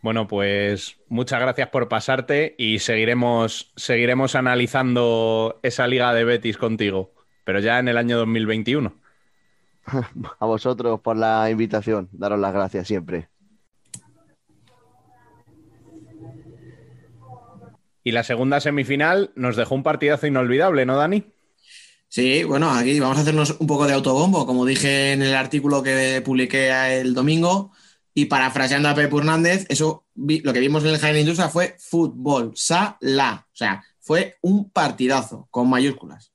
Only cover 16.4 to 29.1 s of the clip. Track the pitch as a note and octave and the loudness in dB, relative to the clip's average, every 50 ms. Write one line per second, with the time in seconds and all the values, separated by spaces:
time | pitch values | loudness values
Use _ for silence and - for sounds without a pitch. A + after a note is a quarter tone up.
16.4 | - - - - - B2+ - - - - - - _ _ - - - A#2 - - | -20 -20 -20 -20 -20 -20 -20 -20 -20 -20 -20 -20 _ _ -20 -20 -20 -20 -20 -20
17.4 | - - - - - - - _ _ _ _ _ _ A#2+ A2+ A#2 A#2 - B2 A2+ | -20 -20 -20 -20 -20 -20 -20 _ _ _ _ _ _ -2 -2 -2 -2 -2 -4 -2
18.4 | B2+ C3+ C#3+ C#3+ C3 D3+ C#3+ C#3+ C#3 B2+ C#3 C#3 D3 D#3+ F3+ G3 G3+ - - - | 0 0 0 0 0 0 -2 -2 -2 -2 -2 0 2 2 2 2 0 -2 -4 -4
19.4 | B2 B2 A#2 A2 A#2 G#2 C3+ C3+ C3 D#3 D3+ C3+ - C#3+ D3 C3+ - D3+ C#3 C3 | -4 -2 0 -2 -2 -2 -2 -2 -2 -2 -2 0 2 0 0 2 0 0 0 0
20.4 | B2+ A#2+ A#2+ C3+ E3 F#3+ F3 C#3+ C3 B2+ C3 C#3 D3 D#3+ G3 G#3 G3+ - _ _ | 0 2 2 2 2 2 2 2 2 2 2 0 2 2 0 -2 -4 -6 _ _
21.4 | _ _ _ _ _ _ - - - - _ _ _ _ - - B2 C3 C3 D#3 | _ _ _ _ _ _ -20 -20 -20 -20 _ _ _ _ -4 0 0 2 2 0
22.4 | E3+ D#3+ C#3+ C#3 D#3+ D#3+ C3+ A#2+ A#2+ B2+ C#3+ D3 C3+ C3 C3+ C#3+ D3+ D3 D#3 D#3 | 0 0 0 0 2 2 2 2 2 2 2 2 2 2 2 2 2 2 2 2
23.4 | D3+ C#3 - - D#3+ C#3+ D3 C#3 D3 C#3+ C#3 C#3 - C#3+ C3 C3+ D#3+ F#3 G3 E3+ | 2 0 0 -2 0 0 0 2 2 2 2 2 2 2 2 2 4 4 4 2
24.4 | C3+ B2 B2+ B2+ B2 B2+ C3+ C3+ - C#3 C#3 C#3 C#3 C#3 C#3 C#3 C#3 C3+ C3+ C3+ | 2 0 0 0 2 2 0 0 0 2 2 2 2 2 2 2 2 2 2 0
25.4 | C3 C3 - D3 C3+ C#3+ C#3+ C#3 C3 C3+ C3 C3 C3 C3 C3 C3 A#2+ C3+ C3 B2+ | 0 0 -2 0 0 2 0 0 0 0 0 2 2 2 0 -2 -2 0 0 0
26.4 | B2+ B2 - C3+ C3+ C3 C3 C3 C3 C3 C3 C3 C3 B2+ B2 B2+ B2+ D3 D#3 E3 | 0 0 0 0 2 2 2 2 0 0 0 0 0 0 0 2 2 2 2 4
27.4 | E3 F3 F3+ G3+ G3 - _ _ _ _ _ _ _ _ _ - C#3+ - C#3+ C3+ | 4 2 2 2 0 -4 _ _ _ _ _ _ _ _ _ 0 0 2 2 0
28.4 | B2+ C3 B2 C#3+ C3+ B2+ C#3 C#3 D3 D3 D3 D3 D3 D3 | 0 0 0 0 0 0 0 2 2 2 2 2 2 2